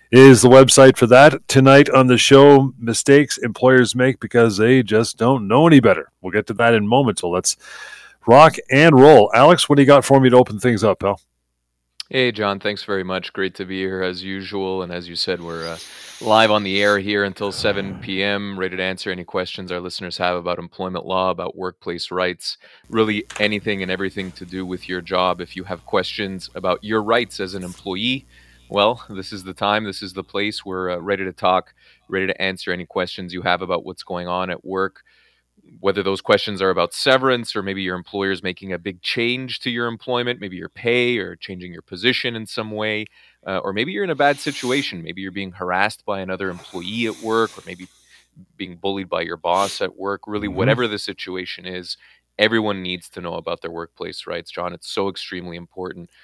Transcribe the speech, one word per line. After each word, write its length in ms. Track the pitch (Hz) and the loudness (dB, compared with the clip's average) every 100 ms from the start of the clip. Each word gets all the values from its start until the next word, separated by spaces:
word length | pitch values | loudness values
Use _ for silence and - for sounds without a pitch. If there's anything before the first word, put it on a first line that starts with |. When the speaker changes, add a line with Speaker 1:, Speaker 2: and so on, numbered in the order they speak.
| _ | _
Speaker 1:
is 300 | 123 135 120 | 10 10 10
the 80 | 123 | 8
website 480 | 131 135 - 131 - | 8 8 8 8 6
for 100 | 117 | 6
that. 400 | 123 147 151 - | 8 8 6 0
Tonight 420 | 135 135 139 143 | 4 8 8 6
on 180 | 131 127 | 4 4
the 100 | 120 | 4
show, 560 | - 139 143 139 135 - | 6 8 10 8 6 -2
mistakes 600 | 117 113 - 139 139 - | -6 -2 4 4 4 -2
employers 580 | 120 101 127 131 120 123 | -6 0 4 4 4 0
make 240 | 131 131 | -2 -2
because 380 | 110 120 117 98 | -2 2 2 4
they 260 | 110 131 | 4 4
just 340 | 107 107 113 - | 2 0 0 0
don't 300 | 117 135 101 | 0 0 2
know 180 | 120 165 | 4 6
any 140 | 147 | 6
better. 320 | 110 87 71 _ | 6 2 -2 _
We'll 140 | 92 | -6
get 120 | 98 - | -4 -4
to 60 | 107 | 0
that 180 | 117 | 2
in 100 | 117 | 2
a 40 | 104 | 2
moment, 320 | 131 131 98 | 0 0 -2
so 100 | 87 | -4
let's 260 | 87 - - - - - - - _ - | -4 -4 -8 -14 -20 -20 -20 -20 _ 6
rock 300 | 123 156 - - | 8 8 4 0
and 300 | 135 160 127 | 4 6 10
roll. 320 | 139 143 104 | 10 10 8
Alex, 360 | 113 143 175 - | 6 6 4 4
what 80 | 143 | 4
do 40 | |
you 60 | 135 | 6
got 160 | 143 | 6
for 160 | - 139 | 6 4
me 100 | 131 | 6
to 60 | 123 | 6
open 240 | 123 107 | 4 0
things 240 | 123 110 | -2 0
up, 160 | 107 92 | 0 0
pal? 220 | 101 98 _ _ _ _ _ _ _ - - | -2 -4 _ _ _ _ _ _ _ -20 -6
Speaker 2:
Hey, 220 | 135 123 | -2 -2
John. 300 | 107 104 98 | -2 -4 -4
Thanks 240 | 104 104 - | -6 -8 -6
very 180 | 98 | -6
much. 300 | 92 92 90 | -4 -8 -8
Great 200 | - 95 - | -8 -8 -8
to 100 | 92 | -10
be 140 | 95 | -8
here 220 | 95 95 | -6 -6
as 220 | 92 90 | -6 -8
usual. 580 | 95 95 95 101 95 95 | -10 -12 -10 -8 -6 -6
And 120 | 90 | -8
as 160 | 87 87 | -10 -12
you 60 | 85 | -8
said, 240 | - 90 | -6 -6
we're, 260 | 85 82 82 | -8 -10 -10
uh, 100 | 82 - - - - | -12 -16 -20 -20 -10
live 300 | 117 110 110 | 2 4 4
on 120 | 107 | 2
the 180 | 98 98 | -2 0
air 180 | 101 104 | 0 0
here 260 | 98 104 101 | -2 -4 -4
until 260 | 92 101 | -6 -10
seven 480 | 95 110 98 98 92 | -4 -4 -4 -6 -12
P 240 | 104 95 | -8 -6
M, 340 | 101 101 101 95 | -4 -4 -8 -8
ready 200 | 92 92 | -8 -6
to 40 | |
answer 300 | 92 95 - | -6 -6 -10
any 140 | 92 87 | -10 -8
questions 480 | 98 92 - 92 | -8 -8 -10 -10
our 80 | 90 | -10
listeners 360 | 90 - 92 - | -10 -12 -12 -6
have 200 | 90 90 | -4 -4
about 200 | 87 87 | -6 -8
employment 480 | 87 - 92 90 - | -10 -12 -10 -8 -6
law, 260 | 92 92 | -4 -2
about 260 | 87 90 - | -4 -8 -10
workplace 520 | 92 - - 87 - | -12 -12 -12 -10 -8
rights, 500 | 87 90 90 - - _ _ _ | -4 -4 -6 -12 -14 _ _ _
really 360 | 113 110 104 - - | -2 -2 -2 -8 -4
anything 400 | 104 104 110 98 | -4 -4 -6 -6
and 100 | 92 | -6
everything 400 | 92 95 101 95 | -6 -6 -8 -12
to 140 | - 90 | -14 -14
do 200 | 92 92 | -12 -10
with 220 | 92 - | -10 -10
your 140 | 90 | -12
job. 400 | 82 92 92 87 | -6 -2 -2 -4
If 160 | 87 - | -10 -14
you 80 | 90 | -14
have 200 | 90 - | -14 -6
questions 640 | - 92 - 98 95 - - | -4 -4 -8 -10 -10 -14 -8
about 260 | 92 90 | -6 -6
your 220 | 104 110 | -4 -4
rights 380 | 104 117 120 - | 0 -2 -2 -8
as 140 | 95 95 | -10 -10
an 80 | 90 | -12
employee, 600 | 90 101 95 117 131 - _ _ _ _ | -12 -10 -6 -6 -6 -10 _ _ _ _
well, 340 | 101 104 123 - | 0 0 -2 -10
this 240 | 98 95 | -16 -14
is 100 | 101 | -16
the 100 | 92 | -16
time, 300 | 90 104 107 | -6 -2 -2
this 180 | 107 95 | -4 -10
is 120 | 98 | -14
the 100 | 92 | -14
place. 420 | 87 101 104 107 98 | -10 -8 -8 -8 -12
We're, 260 | 92 92 | -10 -8
uh, 60 | 90 | -8
ready 260 | 87 101 95 | -6 -6 -8
to 80 | |
talk, 400 | 90 95 92 - _ _ _ _ | -4 -2 -2 -4 _ _ _ _
ready 200 | 95 95 | -6 -4
to 140 | - | -4
answer 300 | 95 92 - | -6 -6 -8
any 140 | 90 87 | -10 -8
questions 480 | 98 90 - 90 | -8 -8 -10 -14
you 80 | 90 | -8
have 200 | 85 90 | -4 -4
about 220 | 90 87 | -4 -8
what's 200 | - 90 | -8 -16
going 260 | - 90 87 | -12 -10 -6
on 200 | 90 92 | -6 -6
at 140 | 87 | -10
work, 400 | - 95 95 - _ _ _ _ _ _ _ _ | -10 -6 -6 -8 _ _ _ _ _ _ _ _
whether 200 | 95 95 | -4 -2
those 200 | 95 95 | -4 -4
questions 400 | - 104 - 98 | 0 0 0 -4
are 80 | 95 | -2
about 240 | 87 87 | 0 -2
severance 600 | - 139 131 131 123 117 | -2 0 2 2 -2 -4
or 80 | 107 | -10
maybe 200 | 98 98 | -8 -8
your 140 | 92 92 | -8 -10
employer's 460 | 90 101 98 95 | -10 -6 -4 -4
making 300 | 95 90 98 | -8 -10 -10
a 80 | 87 | -10
big 220 | 90 90 | -10 -12
change 580 | - - 117 123 127 - | -8 -6 -4 -6 -10 -10
to 100 | - | -8
your 180 | 120 120 | -6 -8
employment, 520 | 117 - 123 120 120 | -8 -8 -6 -6 -8
maybe 160 | 98 90 | -12 -14
your 140 | 85 | -16
pay 480 | - 120 123 120 120 | -8 -4 -2 -2 -4
or 180 | 90 87 | -8 -14
changing 380 | - 92 90 | -16 -16 -16
your 80 | 85 | -20
position 560 | - 92 110 120 123 113 | -18 -4 -4 -2 -6 -10
in 80 | 110 | -10
some 260 | - 110 | -12 -10
way, 340 | 107 107 107 107 _ _ _ - | -8 -6 -6 -10 _ _ _ -10
uh, 120 | 95 | -8
or 140 | - | -6
maybe 180 | 98 135 | -6 -6
you're 120 | 202 | -6
in 60 | 190 | -6
a 60 | 143 | -2
bad 220 | 143 143 | 0 -2
situation. 640 | - 135 123 135 131 90 | -6 -8 -4 -4 -6 -10
Maybe 180 | 80 87 | -14 -14
you're 100 | 95 | -12
being 200 | 92 98 | -12 -12
harassed 540 | 90 90 92 104 - - | -10 -6 -2 -2 -4 -10
by 160 | 98 | -8
another 280 | 95 92 95 | -8 -8 -8
employee 580 | 90 - 95 92 110 113 | -10 -14 -14 -10 -8 -8
at 140 | 104 | -8
work, 360 | 110 113 110 - | -4 -2 -2 -6
or 60 | - | -18
maybe 220 | 90 92 _ _ _ _ _ 92 _ | -18 -20 _ _ _ _ _ -20 _
being 220 | 90 87 | -16 -10
bullied 320 | 98 98 92 | -8 -8 -8
by 120 | 87 | -8
your 160 | 85 85 | -8 -8
boss 440 | 85 90 98 - | -4 -2 -2 -6
at 160 | 95 - | -10 -10
work. 240 | 98 98 - | -10 -10 -10
Really, 220 | 104 101 | -10 -8
Speaker 1:
Mm-hmm. 100 | 95 | -4
Speaker 2:
whatever 300 | 104 113 120 | -2 0 -2
the 120 | 104 | -6
situation 640 | - 92 - 92 90 - 90 | -10 -14 -12 -12 -12 -14 -14
is, 320 | 90 90 - _ _ _ - | -14 -14 -18 _ _ _ -2
everyone 420 | 107 113 107 98 | 0 0 -2 -6
needs 280 | 90 90 - | -8 -12 -14
to 100 | - | -14
know 140 | 87 | -12
about 280 | 87 82 85 | -10 -10 -10
their 100 | 82 | -10
workplace 540 | 85 85 _ 87 85 - | -12 -14 _ -14 -14 -12
rights, 260 | 85 82 | -12 -12
John. 200 | - 87 | -12 -12
It's 180 | 85 - | -12 -10
so 200 | - 98 | -8 -6
extremely 480 | 90 - 90 90 85 | -8 -14 -14 -14 -16
important. 520 | 85 - 90 90 85 _ | -18 -16 -14 -14 -20 _